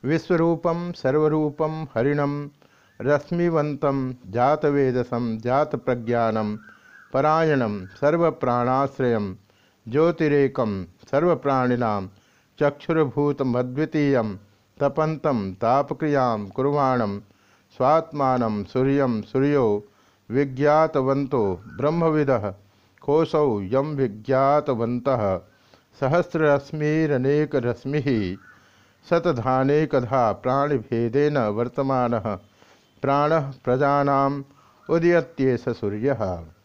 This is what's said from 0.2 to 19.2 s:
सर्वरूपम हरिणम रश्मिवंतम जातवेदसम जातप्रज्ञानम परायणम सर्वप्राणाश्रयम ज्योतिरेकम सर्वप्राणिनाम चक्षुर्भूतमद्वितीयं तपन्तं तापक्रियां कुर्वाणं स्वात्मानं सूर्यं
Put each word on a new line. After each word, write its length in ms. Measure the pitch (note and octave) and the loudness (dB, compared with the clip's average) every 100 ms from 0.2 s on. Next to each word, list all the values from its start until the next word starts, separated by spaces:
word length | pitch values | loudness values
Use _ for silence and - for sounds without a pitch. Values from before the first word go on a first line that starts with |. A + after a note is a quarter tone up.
| - F3 E3 E3 F3 E3+ F3 | 0 2 2 0 -2 -4 -6
सर्वरूपम 960 | E3+ C3 D3 D3+ D#3 D3+ D3 D#3 D#3+ D#3 - | -4 0 2 2 2 -2 -2 -4 -4 -6 -2
हरिणम 540 | C3 D3 C#3+ C#3+ D3 _ _ _ _ _ | 0 0 -2 -4 -10 _ _ _ _ _
रश्मिवंतम 1120 | B2 D3 - E3+ F3 E3 D3 C#3+ D3 C#3 B2+ B2 - | 0 0 0 -2 0 0 -2 -2 -2 0 -4 -8 -8
जातवेदसम 1080 | A#2 B2+ D3+ C#3+ C#3+ C3+ B2 A#2+ A#2+ A#2+ A2 | 0 2 2 2 2 2 0 -2 -4 -4 -4
जातप्रज्ञानम 1200 | A#2+ C3 D3+ B2+ - A#2+ A2+ A#2 A2+ A2 G#2+ G#2 - - - - - | 0 0 0 -4 -4 -4 -2 0 0 0 -4 -6 -12 -20 -20 -20 -6
परायणम 720 | C3 D3+ D#3 D#3+ C#3+ A2+ G#2 F#2 | 0 2 2 2 2 0 -4 -10
सर्वप्राणाश्रयम 1500 | - C#3+ E3+ E3+ - B2+ A#2+ A#2+ C3 C#3 - B2+ A2+ G2+ F#2+ _ _ _ _ A2+ | -2 0 2 0 0 -2 0 0 0 -2 -2 0 0 -4 -10 _ _ _ _ -4
ज्योतिरेकम 1000 | B2+ E3 E3 D#3 C#3+ C#3 - A2+ G2 F2 _ - | 2 2 2 2 4 2 0 -2 -2 -8 _ -4
सर्वप्राणिनाम 1000 | C#3 F3 D#3+ D3 C3 B2+ B2 A#2 G#2 F#2+ - _ _ _ - | 0 2 0 0 0 0 0 0 -2 -6 -14 _ _ _ -2
चक्षुर्भूतमद्वितीयं 1800 | C#3+ C#3 - D#3+ C#3+ - D3 C#3+ C3 A#2+ B2+ B2+ D#3 D#3 C#3+ C3 A2 G2 - _ _ _ | -2 -2 -4 0 0 0 -2 0 0 0 -2 -4 -2 0 2 2 0 -6 -16 _ _ _
तपन्तं 760 | C#3 C#3 D#3 D#3 D#3 B2 F#2+ | -2 0 -2 -2 -2 -2 -4
तापक्रियां 960 | F#2 A2+ C3+ C#3 C3+ D#3 C#3+ B2+ A2 G2 | -2 0 2 0 -4 -2 0 0 -2 -6
कुर्वाणं 720 | A2+ C3+ D3 C3+ B2 G#2+ G2+ - _ _ _ _ - | -2 -2 0 0 0 -2 -4 -12 _ _ _ _ -2
स्वात्मानं 840 | C3 D#3+ D#3+ C3 C3+ B2+ A2+ G#2+ | 2 2 0 -2 0 2 0 -2
सूर्यं 580 | F#2+ B2+ C3 C#3 C3+ A2 | -4 -2 0 2 0 -2